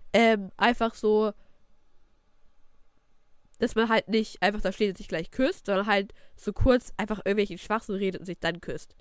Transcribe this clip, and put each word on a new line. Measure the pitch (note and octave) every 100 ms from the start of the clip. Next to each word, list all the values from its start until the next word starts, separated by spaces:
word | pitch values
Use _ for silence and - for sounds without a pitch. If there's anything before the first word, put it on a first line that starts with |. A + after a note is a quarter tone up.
| -
Ähm, | A3+ A3+ G#3+ F#3+ -
einfach | A3 A#3+ A3+
so, | - G#3+ G#3+ G#3+ - - - _ - - - - _ _ _ - - - - - _ _ - _ - _ -
dass | A#3
man | A3 A3+
halt | A3+ -
nicht | A3 G#3+ -
einfach | F#3+ G#3
da | F#3+
steht | - G#3
und | F3+
sich | -
gleich | E3 E3
küsst, | - C4+ - -
sondern | F#3+ G#3
halt | G3+ G3+ - - -
so | -
kurz | - C4 B3 - -
einfach | G#3+ G3+
irgendwelchen | F#3+ G#3 G3+ F3
Schwachsinn | - A3 - G3
redet | F#3+ F#3
und | F3+
sich | E3+
dann | E3 E3+
küsst. | - D3 - -